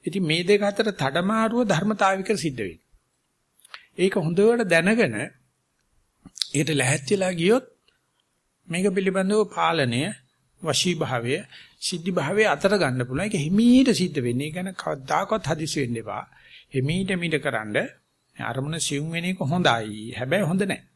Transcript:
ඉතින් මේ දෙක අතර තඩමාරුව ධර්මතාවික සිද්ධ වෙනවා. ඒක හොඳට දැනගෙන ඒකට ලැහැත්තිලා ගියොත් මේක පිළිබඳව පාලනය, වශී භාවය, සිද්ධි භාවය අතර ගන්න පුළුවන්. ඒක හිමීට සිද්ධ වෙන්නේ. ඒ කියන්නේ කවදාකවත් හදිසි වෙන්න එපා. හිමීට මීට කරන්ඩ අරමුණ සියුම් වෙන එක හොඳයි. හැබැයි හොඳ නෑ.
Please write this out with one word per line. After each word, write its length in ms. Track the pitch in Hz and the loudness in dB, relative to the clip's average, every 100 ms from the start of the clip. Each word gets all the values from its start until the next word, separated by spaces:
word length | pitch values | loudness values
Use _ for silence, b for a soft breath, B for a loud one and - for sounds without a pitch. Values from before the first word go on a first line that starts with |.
| - | -4
ඉතින් 180 | 180 | -2
මේ 200 | 175 160 | 0 0
දෙක 180 | 175 202 | 2 2
අතර 260 | 202 202 220 | 2 0 -2
තඩමාරුව 720 | 196 135 147 180 220 220 233 233 | 0 0 0 0 2 2 0 2
ධර්මතාවික 640 | 156 196 214 196 190 190 | 2 0 2 2 2 -2
සිද්ධ 280 | 208 160 127 | -2 -2 -4
වෙනවා. 240 | 98 82 _ _ _ _ _ _ _ _ _ B B - | -8 -8 _ _ _ _ _ _ _ _ _ B B -2
ඒක 180 | 185 196 | 0 2
හොඳට 480 | 160 170 208 240 214 | 0 2 4 4 4
දැනගෙන 500 | 170 175 226 190 107 131 _ _ _ _ _ _ _ _ _ - - - | 4 4 2 2 0 -8 _ _ _ _ _ _ _ _ _ -20 -10 -6
ඒකට 200 | 139 135 | -2 0
ලැහැත්තිලා 600 | 139 131 135 131 202 190 | 0 0 -2 0 -2 0
ගියොත් 320 | 175 170 240 - _ _ _ _ _ _ _ _ _ _ | 0 2 2 0 _ _ _ _ _ _ _ _ _ _
මේක 200 | 165 196 | -2 0
පිළිබඳව 540 | 190 190 185 190 208 196 | 0 0 0 0 2 0
පාලනය, 540 | - 165 165 127 117 139 - _ _ _ _ | 0 0 2 0 0 -4 -6 _ _ _ _
වශී 340 | 160 143 185 175 | -4 0 0 -2
භාවය, 400 | 139 123 117 147 214 B B B | -2 -4 -2 -4 -6 B B B
සිද්ධි 340 | - 175 170 | -8 -6 -4
භාවය 320 | 180 143 202 214 | -2 -2 2 2
අතර 260 | 147 190 | 2 2
ගන්න 300 | 202 156 127 | 2 2 0
පුළුවන්. 240 | 123 131 202 | -2 -2 -2
ඒක 120 | 208 | -2
හිමීට 520 | 147 196 240 247 262 | 2 4 8 8 8
සිද්ධ 280 | 214 180 147 | 4 0 0
වෙන්නේ. 280 | 120 120 147 | -2 -2 -2
ඒ 60 | |
කියන්නේ 220 | 170 185 185 | -6 -10 -8
කවදාකවත් 680 | - 151 131 156 196 220 - | -6 -6 -2 -2 0 -2 -2
හදිසි 320 | 156 156 - | -4 -4 -4
වෙන්න 180 | 127 117 | -4 -4
එපා. 260 | 107 101 - B B B B | -6 -10 -12 B B B B
හිමීට 440 | 135 135 175 190 | -4 -2 -2 -2
මීට 240 | 185 170 156 | -2 -2 -2
කරන්ඩ 400 | 147 120 107 107 233 - _ _ _ - | -2 -4 -2 -2 -2 -8 _ _ _ -10
අරමුණ 440 | 110 123 139 160 | -6 -6 -6 -4
සියුම් 280 | - 143 156 | -4 -4 -4
වෙන 160 | 165 175 | -4 -4
එක 140 | 185 | -4
හොඳයි. 720 | 139 175 165 117 110 104 110 | -2 2 2 2 -2 -8 -10
හැබැයි 320 | 113 127 175 180 | -8 -2 0 0
හොඳ 180 | 185 | 0
නෑ. 180 | 196 - _ | 0 -4 _